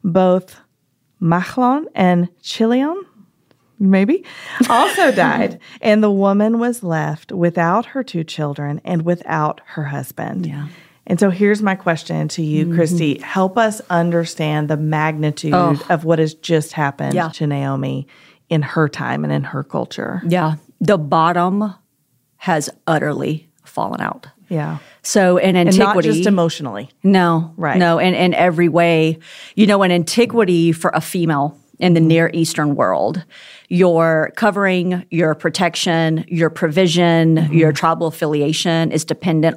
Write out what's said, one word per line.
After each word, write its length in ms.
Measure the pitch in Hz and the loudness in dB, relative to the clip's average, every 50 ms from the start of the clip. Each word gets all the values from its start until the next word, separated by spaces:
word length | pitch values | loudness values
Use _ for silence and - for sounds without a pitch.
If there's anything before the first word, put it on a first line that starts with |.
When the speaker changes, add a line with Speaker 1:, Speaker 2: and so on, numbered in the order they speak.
| - | -4
Speaker 1:
Both 520 | 185 165 190 185 185 180 185 185 - - - _ _ _ _ _ _ _ _ _ _ _ - | 0 2 2 4 4 2 0 -2 -6 -20 -20 _ _ _ _ _ _ _ _ _ _ _ -4
Machlon 640 | 180 165 170 180 185 - - 254 247 247 262 302 320 - - | 0 0 0 0 -2 -4 -2 0 0 2 0 0 -4 -6 -2
and 340 | - 185 180 180 175 175 175 _ _ | 2 2 4 4 2 0 -2 _ _
Chilion, 600 | - - - - 220 226 247 254 277 302 349 403 370 _ _ _ - _ _ _ _ _ _ _ _ _ _ - | -14 -8 -4 -2 0 2 2 0 0 -2 -4 -8 -12 _ _ _ -20 _ _ _ _ _ _ _ _ _ _ 0
maybe, 440 | 202 190 190 190 196 214 330 403 - - - - - - - - 247 - | 2 4 4 4 4 2 0 -2 -4 -8 -20 -20 -16 -6 -2 -2 0 2
also 420 | 240 240 285 392 - 392 349 269 | 2 2 2 2 2 2 2 2
Speaker 2:
<laughs> 20 | 208 | 4
Speaker 1:
died, 440 | 185 165 156 151 - 196 196 - - - - - - | 2 2 2 2 0 -2 -4 -4 -8 -18 -20 -12 -4
and 220 | - 220 208 214 | 0 2 2 4
the 80 | 214 208 | 4 2
woman 460 | 202 196 196 196 196 202 208 220 226 233 | 2 2 2 2 2 2 2 2 0 0
was 240 | 233 247 233 233 | 0 -2 -4 -4
left 500 | 196 175 165 156 151 151 151 - - - | -4 -4 -2 -2 -2 -4 -6 -8 -10 -10
without 540 | - 180 170 175 170 185 165 170 180 226 240 | -4 -2 0 0 0 0 0 2 0 0 -2
her 160 | - - 269 247 | -4 -6 -8 -8
two 200 | - - 165 160 | -6 -6 -8 -8
children 560 | - - - 151 143 143 151 147 143 147 - - | -8 -6 -6 -6 -6 -6 -6 -6 -8 -8 -8 -6
and 180 | - 180 160 | -4 -4 -2
without 580 | 160 170 175 170 - - 160 156 151 151 151 - - | 0 -2 -2 -4 -4 -4 -2 -2 -2 -2 -4 -6 -12
her 180 | - - 160 147 | -14 -10 -8 -8
husband. 600 | 143 143 139 131 - - - - - - 185 175 | -6 -6 -8 -8 -10 -10 -10 -10 -8 -6 -6 -6
Speaker 2:
Yeah. 220 | 156 143 143 147 156 180 - - _ _ _ - | -6 -8 -8 -10 -12 -14 -18 -20 _ _ _ -6
Speaker 1:
And 120 | - 180 170 | -4 0 2
so 120 | 208 190 | 2 2
here's 320 | 175 185 208 202 214 208 | 2 2 2 0 2 0
my 120 | 214 196 190 | 0 -2 -2
question 540 | 190 - 175 165 156 - - 160 156 156 151 | -2 -2 -4 -4 -4 -4 -6 -6 -4 -4 -4
to 140 | - 175 | -4 -4
you, 240 | 160 151 151 156 180 | -4 -2 0 -2 0
Speaker 2:
Mm-hmm. 80 | 170 165 | 0 0
Speaker 1:
Christy. 440 | 170 165 156 180 170 165 147 139 - | 0 2 2 0 0 0 -2 -2 -4
Help 360 | - - - 190 190 185 185 | -6 -6 -2 -2 0 0 2
us 240 | 240 226 220 214 - - - | 0 0 0 -2 -4 -6 -2
understand 800 | 180 170 170 175 170 170 165 165 - - 160 151 151 151 151 147 | 0 0 0 0 0 -2 -2 -4 -6 -4 -4 -2 -2 -2 -2 -2
the 80 | 156 | -2
magnitude 760 | 147 156 156 156 151 156 160 156 151 151 151 147 - - 156 160 | -2 -2 -2 -2 0 -2 -2 -2 -2 -2 -4 -4 -4 -2 0 2
Speaker 2:
Oh. 260 | 180 175 170 147 143 - - | 2 2 2 0 -2 -2 -2
Speaker 1:
of 160 | 180 156 165 | -2 0 0
what 140 | 160 165 156 | 0 2 2
has 160 | 160 156 156 | 0 -2 -2
just 380 | _ - - 165 156 147 - - | _ -4 -2 0 0 -2 -2 -4
happened 400 | 160 147 139 139 - 147 139 143 | -4 -4 -4 -4 -4 -4 -2 -2
Speaker 2:
Yeah. 160 | 175 165 160 | -2 -2 -4
Speaker 1:
to 160 | - - 160 | -4 -4 -4
Naomi 600 | 147 143 139 139 135 135 139 139 135 135 135 139 _ _ _ _ _ _ _ _ - | -4 -2 -2 -4 -4 -4 -4 -4 -6 -6 -8 -10 _ _ _ _ _ _ _ _ -4
in 100 | 165 156 | -2 -2
her 280 | 139 - - 165 156 143 | -2 -2 0 0 0 0
time 360 | - - 131 120 135 147 151 | -2 -6 -6 -6 -4 -4 -4
and 80 | 147 | -2
in 100 | 143 147 139 | -2 -4 -4
her 180 | - - 139 139 | -4 -8 -8 -8
culture. 560 | - - - - - - - - - - 180 - 170 | -6 -6 -6 -6 -6 -8 -10 -8 -8 -8 -6 -4 -2
Speaker 2:
Yeah. 280 | 175 185 160 156 156 151 _ _ - - | 0 0 0 -2 -4 -6 _ _ -10 -4
The 160 | 165 180 208 170 | 0 0 2 0
bottom 760 | 151 139 151 160 160 170 170 175 175 185 190 202 214 202 185 _ _ _ _ _ _ _ _ _ _ _ _ | 0 0 2 2 2 2 2 0 0 0 0 -2 -4 -4 -8 _ _ _ _ _ _ _ _ _ _ _ _
has 320 | - - 185 165 156 143 - - _ - | -8 -4 -2 -2 -2 -2 -6 -10 _ -4
utterly 640 | - 160 151 - 151 143 131 135 131 156 156 - _ _ _ _ | -2 -2 0 0 -2 -4 -4 -4 -4 -6 -6 -10 _ _ _ _
fallen 360 | - - - - - - - | -12 -8 -6 -6 -6 -6 -6
out. 240 | - - - 254 - - _ _ 196 - | -6 -6 -8 -10 -16 -20 _ _ _ -8
Speaker 1:
Yeah. 280 | 185 156 147 156 160 147 - - _ _ | -6 -6 -6 -6 -8 -10 -12 -18 _ _
Speaker 2:
So 340 | - - - 214 190 180 180 175 | -6 0 2 4 4 4 4 4
in 180 | - 185 175 | 4 4 4
Speaker 1:
And 180 | 180 175 170 185 190 | 4 4 4 4 4
not 100 | 190 202 | 4 4
Speaker 2:
antiquity 200 | 214 180 160 151 | 2 2 2 2
Speaker 1:
just 160 | 151 165 180 | 2 2 2
emotionally. 640 | 208 202 180 170 165 - - 147 123 98 104 127 - _ _ | 2 2 2 2 0 -2 -6 -10 -10 -10 -12 -14 -16 _ _
Speaker 2:
No. 500 | - 190 196 185 175 170 165 160 165 165 - | 2 4 4 4 4 4 2 0 -2 -4 -8
Speaker 1:
Right. 220 | - 165 147 135 185 | -6 -4 0 2 2
Speaker 2:
No, 200 | 175 170 165 156 | 2 4 2 2
in, 140 | 175 185 180 | 2 0 2
in 200 | - 180 175 - | 2 0 0 2
every 340 | - 170 180 160 165 175 165 | 2 0 0 2 2 2 2
way. 500 | 139 170 170 170 165 160 160 160 160 160 - - - - - - - | 2 2 2 4 4 2 2 0 -2 -4 -10 -20 -20 -20 -20 -6 0
You 120 | 190 214 | 2 4
know, 160 | 208 202 196 196 | 4 4 4 4
in 60 | 180 | 2
antiquity 840 | 175 175 160 - - 240 233 220 240 233 214 180 180 165 165 165 | 2 0 0 0 0 0 0 2 2 0 2 2 2 2 2 2
for 180 | 160 165 - - - | 0 0 -2 -2 -2
a 60 | 160 | -2
female 560 | 156 - - 185 165 165 151 139 143 151 - _ _ _ _ - | -4 -4 -4 -2 -2 0 0 0 -2 -4 -6 _ _ _ _ -2
in 160 | 185 180 165 | 2 2 4
the 60 | 165 | 4
Near 280 | 160 160 165 165 165 - - | 4 4 4 4 2 0 0
Eastern 400 | 170 165 160 - 170 151 147 143 | -2 -4 -2 -2 -2 -2 -2 0
world, 500 | - 120 92 92 69 87 113 156 180 - _ - - - - - - _ - | 0 0 0 0 0 -2 -2 -4 -6 -10 _ -20 -20 -20 -20 -20 -18 _ -4
you're 640 | 175 175 185 175 170 165 165 165 160 156 156 - - | 0 2 4 4 4 4 2 2 2 0 0 -2 -4
covering, 680 | - 220 208 185 202 196 190 185 180 175 185 180 180 - - | -2 -2 0 0 0 0 0 0 0 -2 -2 -4 -6 -6 -6
your 240 | 175 165 175 160 151 | -2 0 0 0 0
protection, 880 | - - 165 165 - 185 170 170 - - 185 165 165 165 160 160 160 - | 0 -2 -4 -2 0 -2 -2 -2 -2 -2 0 0 0 0 0 -2 -2 -4
your 220 | - 175 160 165 156 | -4 -2 0 0 0
provision, 840 | 160 - 180 160 147 180 190 175 160 175 175 170 165 165 165 165 160 | -2 -2 -4 0 2 2 2 2 2 2 4 4 4 4 4 4 4
Speaker 1:
Mm-hmm. 160 | 160 165 151 | 2 2 2
Speaker 2:
your 200 | 151 160 160 156 | 2 4 4 4
tribal 340 | 147 - - 165 165 165 170 160 | 2 2 0 0 0 0 -2 -4
affiliation 840 | 160 - 170 147 151 147 143 151 156 - - 180 165 165 165 - | -4 -4 -4 -2 -2 0 0 -2 -2 -2 -2 0 0 0 0 0
is 140 | - 156 - | -2 -2 -2
dependent 500 | - 160 - - 185 160 160 156 165 156 | -4 -6 -4 -2 0 0 2 2 0 0